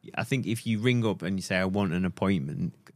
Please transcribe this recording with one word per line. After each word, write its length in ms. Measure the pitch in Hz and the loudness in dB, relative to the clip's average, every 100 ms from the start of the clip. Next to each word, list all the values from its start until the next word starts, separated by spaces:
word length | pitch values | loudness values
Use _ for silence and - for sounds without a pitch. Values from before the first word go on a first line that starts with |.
| - - | -8 -6
I 80 | |
think 220 | 113 135 98 | -2 -2 -2
if 180 | 117 - | -4 -2
you 140 | 110 | 0
ring 260 | 120 123 110 | 2 4 2
up 160 | 95 | 0
and 160 | 87 95 | -2 -4
you 40 | |
say, 140 | - 92 | 0 0
"I 100 | 95 | 2
want 260 | 98 98 | 2 2
an 120 | 87 | 2
appointment," 720 | 92 - 98 95 71 90 85 - - | 0 0 2 2 0 -4 -4 -6 -16